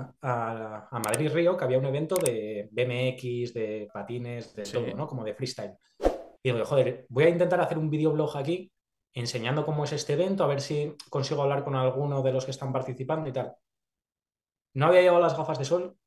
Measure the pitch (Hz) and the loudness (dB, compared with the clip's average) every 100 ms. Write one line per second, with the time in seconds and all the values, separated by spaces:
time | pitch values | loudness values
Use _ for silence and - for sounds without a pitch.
0 | 127 _ 135 120 113 113 110 107 - 120 | -10 _ -4 -2 -2 -6 -8 -12 -8 -4
1 | 110 117 156 160 170 180 127 127 135 143 | -2 0 0 2 2 2 0 0 2 -2
2 | 160 180 127 113 107 104 104 110 123 123 | 0 2 2 0 -4 -6 -4 -2 -2 0
3 | 131 127 123 120 120 117 107 107 104 104 | -2 -2 -6 -4 -4 -4 -6 -6 -8 -10
4 | 101 120 120 120 110 107 101 120 120 - | -8 -8 -8 -10 -12 -12 -6 -4 -4 -4
5 | 156 123 107 101 127 - 101 - _ - | -6 -6 -8 -6 -8 -8 -12 -14 _ -2
6 | - - - - 127 117 - 139 120 - | -2 -2 -8 -4 -2 0 2 4 4 0
7 | - 120 165 170 170 180 156 156 156 151 | -4 4 6 6 4 2 0 0 0 2
8 | 156 151 151 143 139 185 - _ _ _ | 2 2 0 -2 -2 -4 -6 _ _ _
9 | _ 127 117 123 117 151 151 147 143 147 | _ -6 -4 -2 0 0 0 -2 -2 -4
10 | - 147 190 196 143 139 - 147 151 - | 0 0 2 2 2 0 -2 -4 -4 -8
11 | - 139 131 143 139 139 143 135 127 131 | -6 -4 -2 0 0 0 0 0 0 0
12 | 143 139 131 131 127 131 135 131 131 127 | 0 0 0 0 -2 -6 -4 -4 -4 -6
13 | 131 156 143 127 - - _ _ _ _ | -4 -4 -4 -4 -6 -10 _ _ _ _
14 | _ _ _ _ _ _ _ 131 160 180 | _ _ _ _ _ _ _ 2 6 8
15 | 180 175 165 156 160 139 135 175 180 - | 8 8 6 2 -2 -4 0 0 -2 -12